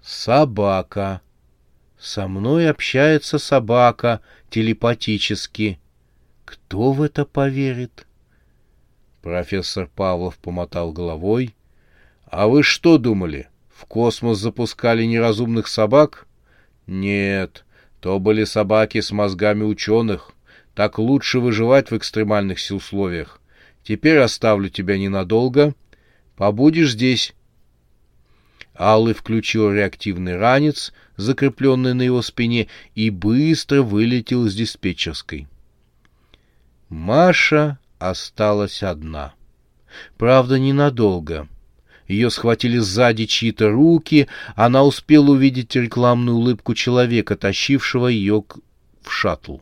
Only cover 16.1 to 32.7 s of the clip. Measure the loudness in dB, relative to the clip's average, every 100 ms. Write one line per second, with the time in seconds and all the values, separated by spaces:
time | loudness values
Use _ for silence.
16.1 | 0 _ _ _ _ _ _ -12 -8 -4
17.1 | -2 -2 -4 -6 -12 _ _ _ _ -4
18.1 | -2 2 2 0 -2 2 2 2 -2 -4
19.1 | -2 -2 0 -2 0 -2 -4 0 0 0
20.1 | -6 -10 _ _ _ _ -4 -4 -2 0
21.1 | 0 0 -2 0 0 2 2 2 -6 -6
22.1 | -4 -2 -2 -2 -6 -8 -8 -8 -6 -4
23.1 | -6 -10 -16 _ _ _ _ -8 0 4
24.1 | 4 4 2 0 0 -2 -6 -4 -2 -2
25.1 | -4 0 0 2 2 2 0 _ _ _
26.1 | _ _ _ -2 2 2 4 0 0 0
27.1 | 0 -4 -10 _ _ _ _ _ _ _
28.1 | _ _ _ _ _ -20 -4 2 2 2
29.1 | -2 -4 -4 -2 -2 0 0 -2 -4 -8
30.1 | -6 -6 -2 2 2 2 -2 -12 -18 _
31.1 | -8 -4 0 -2 0 0 2 0 0 0
32.1 | 0 -4 -4 -2 -2 -4